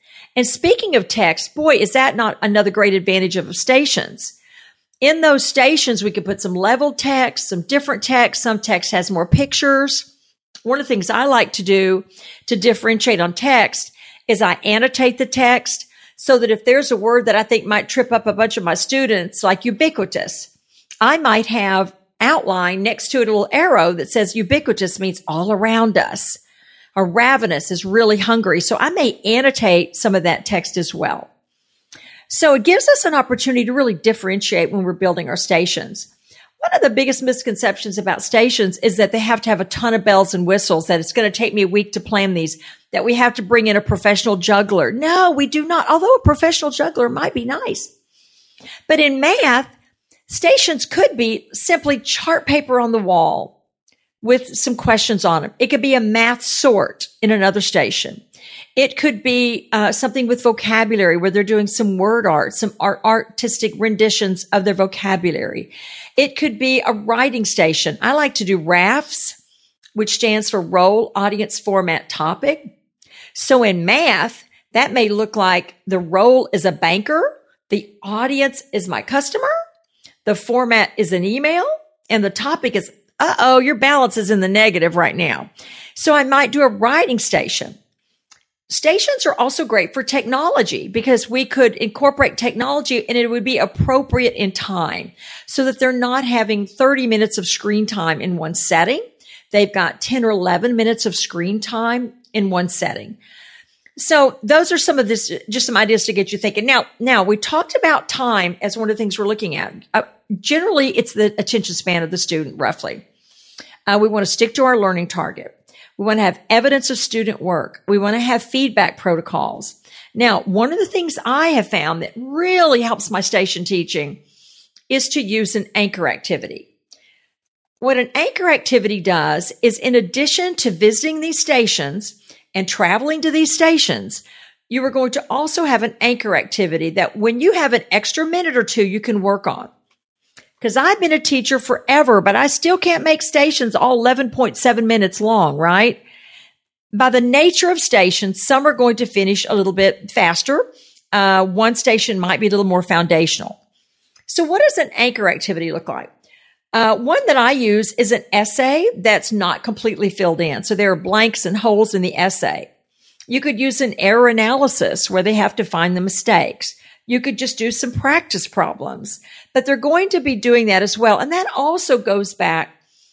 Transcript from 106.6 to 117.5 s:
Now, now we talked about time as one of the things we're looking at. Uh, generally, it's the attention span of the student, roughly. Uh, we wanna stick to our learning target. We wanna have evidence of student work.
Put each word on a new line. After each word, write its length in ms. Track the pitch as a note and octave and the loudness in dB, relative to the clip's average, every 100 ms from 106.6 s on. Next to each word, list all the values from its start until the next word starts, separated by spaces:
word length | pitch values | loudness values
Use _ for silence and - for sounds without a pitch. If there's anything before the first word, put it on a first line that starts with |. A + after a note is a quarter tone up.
Now, 220 | A#3 B3+ - - | 0 0 -2 -4
now 240 | A#3+ A#3+ | 0 2
we 140 | F#3+ G#3 | 2 0
talked 400 | - D#4 - B4+ | 0 -2 0 0
about 320 | D#4+ D4+ - | 2 0 -2
time 480 | - B3 G#3 F3 F3+ | -4 -2 0 -2 -4
as 160 | G#3 G#3+ | -6 -4
one 120 | G#3+ | -4
of 60 | G#3+ | -4
the 20 | |
things 200 | G#3 F#3 | -4 -4
we're 100 | G3+ | -4
looking 280 | G#3+ G3 C#3+ | -4 -6 -6
at. 180 | G2+ - - | -8 -12 -4
Uh, 100 | - - _ - G3+ | -4 -4 _ -10 -8
generally, 480 | - D4+ F#4 D4+ C4+ A#3+ | -2 0 0 2 0 0
it's 160 | A#3+ | -2
the 220 | G#3 G#3 G#3 | 0 0 0
attention 360 | - A3+ F#3 | -2 -2 -4
span 280 | E3+ - F3 | -6 -2 -2
of 80 | E3 | -2
the 80 | F3 | -4
student, 400 | - E3 C#3+ C3 | -4 -4 -4 -4
roughly. 480 | B2+ - - - - _ _ _ _ - - - - | -4 -4 -8 -12 -18 _ _ _ _ -20 -20 -10 0
Uh, 120 | G3+ | 2
we 80 | G#3+ | 2
wanna 180 | G#3+ G3 | 2 -2
stick 280 | - A3+ | 0 -2
to 100 | B3 | 2
our 140 | C4 B3 | 2 4
learning 300 | F#3+ F3+ E3+ | 2 -2 -4
target. 460 | F3 D#3+ - - _ _ - - - | -6 -8 -8 -16 _ _ -20 -18 -6
We 100 | G3+ | -2
wanna 160 | A3 | 0
have 180 | G3 F3+ - | 0 -2 0
evidence 400 | A3+ C4+ C4+ C4 | 2 4 2 0
of 80 | B3 | -4
student 420 | - A3+ A3 - | -4 -4 -4 -4
work. 440 | F3 | -4